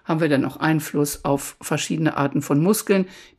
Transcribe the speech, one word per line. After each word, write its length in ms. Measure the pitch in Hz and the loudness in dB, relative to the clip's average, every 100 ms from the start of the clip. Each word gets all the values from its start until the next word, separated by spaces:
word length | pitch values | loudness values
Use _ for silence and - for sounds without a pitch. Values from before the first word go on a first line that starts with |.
haben 160 | - 160 | -4 0
wir 100 | 160 | 2
dann 160 | 135 139 | 2 0
auch 100 | - | -2
Einfluss 680 | 156 160 - 147 147 - 151 | 0 0 0 -2 -2 -2 -2
auf 300 | 139 - - | -2 -4 -12
verschiedene 560 | - 151 - 160 156 - | -6 -4 -2 -2 0 0
Arten 240 | 139 147 | 0 -2
von 220 | 139 143 | 0 2
Muskeln, 460 | 175 208 - 196 185 - - | 4 2 2 0 0 -8 -20